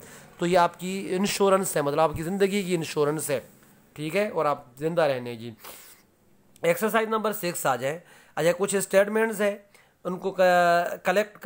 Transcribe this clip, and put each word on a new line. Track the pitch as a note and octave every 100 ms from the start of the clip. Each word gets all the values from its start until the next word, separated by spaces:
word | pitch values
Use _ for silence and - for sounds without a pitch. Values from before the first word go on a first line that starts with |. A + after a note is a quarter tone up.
| - - - -
तो | F3
ये | F3
आपकी | E3+ - F#3 G3
इंश्योरेंस | - F#3 G3 - G3 F#3+ F#3 D#3+
है, |
मतलब | C#3+ D3
आपकी | D#3+ D#3
ज़िंदगी | D#3+ G3 G3 G3+
की | F3+
इंश्योरेंस | F3 D3+ D#3 D3 D#3 D3
है, | B2+ - - _ _ _ -
ठीक | D#3
है, | F#3 G#3+
और | E3 D3
आप | C#3+ - -
जिंदा | D#3 E3+ D3+
रहने | C3 A#2+ A#2
की। | A#2 G#2+ - - - - _ _ _ _ _ - E3
एक्सरसाइज | E3+ G#3+ A3 A3
नंबर | A3 G#3
सिक्स | G3+ F3 - D3
आ | B2
जाए। | C3+ E3 - - _ -
अच्छा, | D#3+
कुछ | E3+ F#3+ G3
स्टेटमेंट्स | - G3 G3+ A3 A3+ G3+
हैं, | G3+ G3+ _ _ _ _
उनको | F3+ F3+ F#3+ F#3
क-, | F#3 F3+ F3 F3 F3 F3 -
कलेक्ट | F#3 G#3+ -